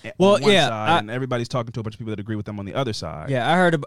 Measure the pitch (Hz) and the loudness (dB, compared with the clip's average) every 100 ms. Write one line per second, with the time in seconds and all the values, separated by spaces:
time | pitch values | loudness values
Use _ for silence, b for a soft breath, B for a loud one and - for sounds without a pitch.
0 | 113 - 190 202 208 196 131 110 107 165 | -8 2 4 6 6 4 4 0 2 2
1 | 107 123 131 123 117 127 117 117 107 - | 0 -4 -2 -2 -2 -4 -4 -6 -8 -8
2 | 110 104 104 107 107 104 98 131 127 101 | -8 -8 -6 -6 -6 -8 -6 -4 -4 -4
3 | 80 76 82 127 120 175 175 160 | -8 -8 -4 -2 2 4 4 2